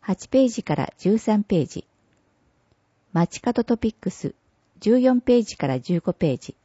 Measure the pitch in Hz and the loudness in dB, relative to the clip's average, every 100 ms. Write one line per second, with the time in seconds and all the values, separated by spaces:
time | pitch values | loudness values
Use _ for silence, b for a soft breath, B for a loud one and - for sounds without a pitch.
0 | - 185 - 254 262 233 - 143 - - | -4 -6 0 2 2 0 -4 -4 -4 -4
1 | 185 220 - 214 208 180 139 - - _ | 0 0 2 0 2 0 -2 -6 -16 _
2 | _ _ _ _ _ _ _ _ _ _ | _ _ _ _ _ _ _ _ _ _
3 | _ 170 170 - - 240 233 226 220 - | _ -2 -2 -2 -4 -4 -2 -2 -2 -6
4 | - - - - _ _ _ _ - 247 | -10 -8 -12 -12 _ _ _ _ 2 4
5 | 254 247 - 240 220 - 139 131 - 175 | 4 2 4 2 2 -4 -4 -4 -2 -2
6 | - - 165 123 - - | -2 -2 -2 -2 -8 -20